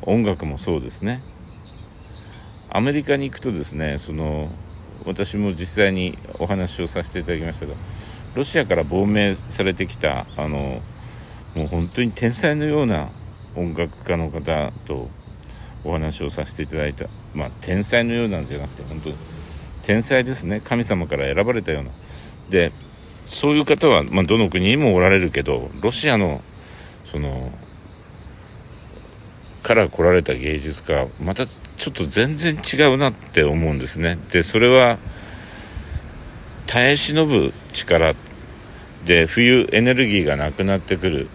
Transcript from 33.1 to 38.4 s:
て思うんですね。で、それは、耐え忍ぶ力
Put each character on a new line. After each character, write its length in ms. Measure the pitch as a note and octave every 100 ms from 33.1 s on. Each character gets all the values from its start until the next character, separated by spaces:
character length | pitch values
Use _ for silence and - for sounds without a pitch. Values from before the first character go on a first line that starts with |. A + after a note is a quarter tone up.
て 300 | A2 - -
思 260 | D2 D#2 E2
う 40 |
ん 60 | D2
で 80 | B1+
す 120 | -
ね。 180 | E2 E2+ -
で、 120 | F2+
そ 140 | E2 A2+
れ 80 | A#2+
は、 280 | C3 B2 A2 - - - - - - - - - - - - - - - - -
耐 260 | B2 B2+
え 40 | C#3+
忍 300 | - D3+ D#3
ぶ 280 | B2 C#2 - -
力 440 | - - E2+ D#2+ - - -